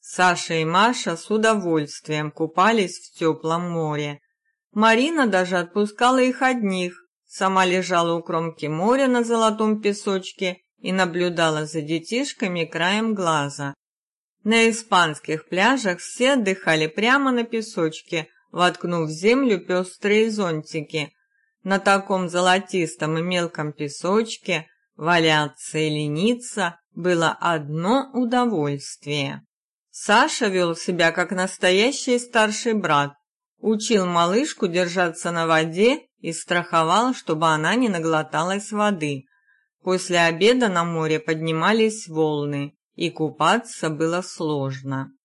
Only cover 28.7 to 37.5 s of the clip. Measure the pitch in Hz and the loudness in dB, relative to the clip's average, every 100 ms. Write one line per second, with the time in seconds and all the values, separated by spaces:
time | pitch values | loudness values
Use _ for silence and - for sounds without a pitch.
28.7 | 143 - - 147 147 139 143 _ _ _ | -4 -8 -16 -6 -4 -4 -6 _ _ _
29.7 | _ _ - - 214 302 - 220 185 175 | _ _ -12 2 2 2 0 0 0 0
30.7 | 165 - 175 165 165 170 185 190 - 185 | -2 -4 0 0 0 -2 -2 -4 0 2
31.7 | 185 233 277 - 247 240 233 214 214 240 | 4 2 0 0 -2 0 0 0 0 -2
32.7 | 220 175 147 143 - _ _ _ _ 208 | -2 2 2 0 -6 _ _ _ _ -2
33.7 | 220 214 220 180 175 170 202 302 - 190 | -2 2 2 2 2 4 2 0 -2 -2
34.7 | 170 175 180 175 160 175 170 165 160 165 | 0 0 0 -2 -2 -4 -2 2 2 2
35.7 | 165 220 302 - _ 165 160 - 175 170 | 2 2 2 -6 _ -8 -8 -2 -2 2
36.7 | 165 160 190 247 254 - 160 165 | 0 4 4 2 -2 -4 0 2